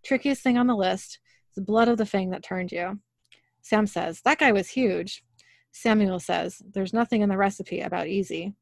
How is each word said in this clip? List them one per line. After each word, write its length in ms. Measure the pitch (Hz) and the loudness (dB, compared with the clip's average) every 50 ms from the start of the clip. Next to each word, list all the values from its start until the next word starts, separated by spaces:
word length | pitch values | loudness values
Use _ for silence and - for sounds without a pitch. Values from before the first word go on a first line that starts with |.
| _ | _
Trickiest 360 | - 269 247 - 285 269 - | -2 -2 0 0 -2 -2 0
thing 160 | - 254 247 | 0 2 2
on 120 | 240 247 247 | 4 4 2
the 80 | 240 | 2
list 420 | 208 190 185 190 196 - - - _ _ _ _ _ _ _ | 2 0 0 -2 -4 -6 -14 -20 _ _ _ _ _ _ _
is 60 | _ | _
the 60 | 196 | -10
blood 260 | 190 196 208 226 233 233 | -4 0 2 4 4 4
of 100 | 240 214 | 4 0
the 80 | 220 | 0
thing 240 | 202 - 196 185 185 | -2 0 -2 -2 -2
that 140 | 185 - - | -6 -8 -8
turned 260 | - 185 185 180 180 | -8 -6 -6 -6 -6
you." 300 | - 170 175 185 202 208 _ _ _ _ _ _ - _ _ _ _ _ | -6 -6 -6 -6 -8 -10 _ _ _ _ _ _ -20 _ _ _ _ _
Sam 280 | _ - 220 214 214 196 | _ 0 2 2 2 2
says, 320 | - 175 175 170 165 - | -2 -4 -4 -4 -6 0
"That 180 | _ 247 302 - | _ 2 4 6
guy 140 | 311 262 | 4 4
was 160 | 208 196 180 - | 4 4 0 -2
huge." 540 | - 262 254 208 180 170 175 196 - - _ _ _ _ _ _ _ _ _ _ _ | -2 0 0 2 0 -2 -4 -8 -10 -16 _ _ _ _ _ _ _ _ _ _ _
Samuel 440 | - - 233 214 214 208 190 185 175 | -4 0 2 4 4 2 2 0 -4
says, 420 | - - 175 170 170 180 - - - | -4 -2 -2 -2 -2 -4 -8 -12 -20
"There's 280 | 196 - 196 190 185 | -10 -6 -6 -4 -2
nothing 280 | - 226 233 - 247 214 | 0 -2 0 0 2 2
in 60 | 208 202 | 2 2
the 80 | 190 | 2
recipe 440 | 190 196 196 196 - 190 - 180 175 | 2 2 0 0 -4 -10 -8 -8 -8
about 260 | - 185 180 175 165 | -6 -6 -6 -6 -4
easy." 480 | 156 196 196 190 - 175 165 170 202 202 _ | -2 -2 -4 -2 -4 -6 -8 -8 -8 -12 _